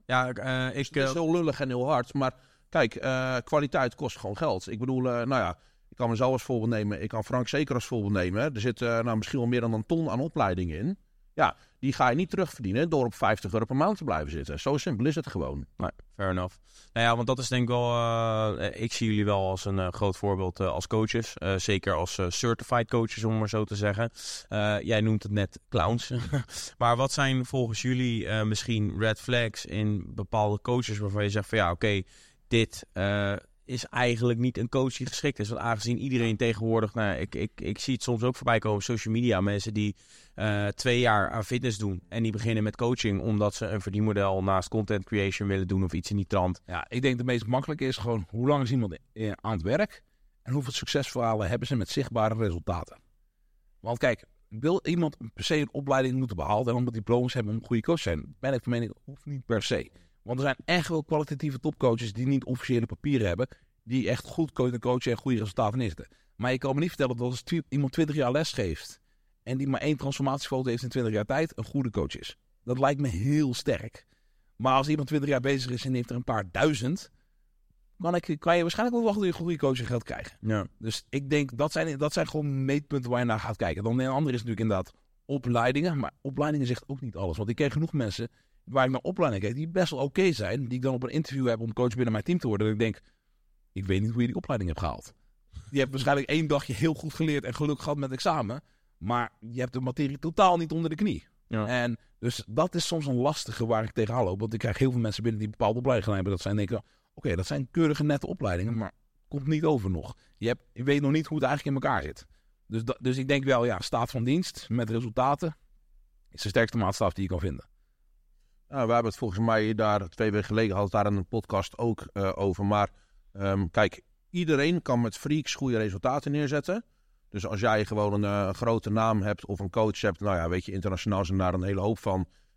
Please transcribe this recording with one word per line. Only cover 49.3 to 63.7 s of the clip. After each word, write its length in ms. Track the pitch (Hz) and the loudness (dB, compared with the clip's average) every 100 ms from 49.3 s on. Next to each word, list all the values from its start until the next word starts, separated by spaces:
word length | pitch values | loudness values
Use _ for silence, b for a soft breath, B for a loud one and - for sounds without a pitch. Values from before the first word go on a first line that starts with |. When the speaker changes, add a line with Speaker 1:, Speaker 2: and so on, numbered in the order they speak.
| - | -4
Speaker 3:
aan 160 | 107 | -4
het 100 | 107 | -2
werk 420 | 85 151 214 - _ _ _ _ | 0 0 0 -6 _ _ _ _
en 100 | - | -4
hoeveel 180 | 135 127 | -4 -2
succesverhalen 720 | - - 143 135 - 113 107 95 | -6 -2 -2 -2 -2 0 0 0
hebben 180 | 120 - | -2 -2
ze 80 | 127 | -2
met 140 | 95 | -2
zichtbare 460 | - 131 113 110 110 | -4 -2 0 0 2
resultaten? 640 | 107 85 87 87 80 - _ _ _ _ _ _ _ _ | -2 -2 -4 -6 -6 -16 _ _ _ _ _ _ _ _
Want 180 | 113 120 | -6 0
kijk, 280 | 135 113 - _ _ | 0 0 -4 _ _
wil 320 | 107 147 185 | -2 0 0
iemand 340 | - 175 156 - 113 | 2 0 0 -2 -12
per 100 | - | -6
se 120 | - 156 | 0 0
een 140 | 143 | 0
opleiding 420 | - 139 135 131 127 | -4 0 2 2 2
moeten 180 | 127 90 | -2 -2
behalen 320 | 71 107 120 | 0 0 2
en 60 | 120 | 0
omdat 180 | 123 | 0
diploma's 400 | 113 101 120 123 | -2 2 2 2
hebben 200 | 127 104 | -2 -2
een 120 | 110 - | -4 0
goede 160 | 117 | 0
coach 180 | 127 165 | 2 0
zijn? 360 | - 80 - - | 0 -2 -4 -6
Ben 140 | 127 | -2
ik 100 | 131 | -2
van 80 | - | 0
mening, 240 | 120 113 - | -2 -2 -8
hoeft 220 | - 139 - | -18 -16 -10
niet 200 | 139 - | -8 -2
per 180 | 113 | 0
se. 280 | - 101 - - b b | 0 -2 -4 -14 b b
Want 180 | - 127 | -6 -2
er 60 | 139 | -2
zijn 120 | 127 - | -2 0
echt 220 | 175 160 | 0 0
wel 160 | 160 | -2
kwalitatieve 560 | 147 156 151 139 151 131 | 0 0 0 -4 -4 -2
topcoaches 540 | 156 - 127 113 117 | -4 2 2 2 0
die 140 | 101 127 | -2 2
niet 160 | 135 - | 2 0
officiële 400 | 123 - 120 113 | -4 0 0 0
papieren 420 | - 147 135 101 | -4 0 2 2
hebben, 200 | 85 - b b | 0 -4 b b